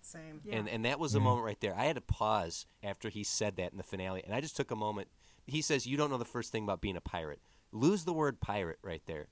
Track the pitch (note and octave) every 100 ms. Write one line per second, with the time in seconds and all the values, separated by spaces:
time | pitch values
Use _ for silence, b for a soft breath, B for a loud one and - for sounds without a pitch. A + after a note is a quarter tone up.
0 | - E3 D#3+ D#3 F3+ A2+ G#2 A2+ A#2 C#3+
1 | D#3+ G#2+ G#2 B2 A2+ G#2 G#2 F#2 C3+ C#3
2 | - - G#2+ G#2+ E2+ - - b G#2 G2
3 | A2 G#2+ G2+ - G#2 F#2+ F2 F#2+ - F#2+
4 | F#2 F#2 - A2+ D3+ - C#3 A2 G#2+ G#2
5 | G2 - b b - D3+ - C#3+ A#2 C#3+
6 | D3 C3 A#2 B2 A2+ A2+ G#2+ F#2+ G#2 F2+
7 | - F2 D#2 C#2+ b b b A2 C#3+ G3+
8 | E3 D#3+ D3 B2 - G#2 F2 D#2+ G2 D#2+
9 | - D#2+ -